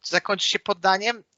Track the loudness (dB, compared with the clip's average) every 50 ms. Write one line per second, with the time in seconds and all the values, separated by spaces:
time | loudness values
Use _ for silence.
0 | -12 -2 -2 -2 0 0 -4 -2 0 -2 -2 -2 -2 -4 -6 0 2 2 2 2
1 | 0 -2 -4 -4 -8 _ _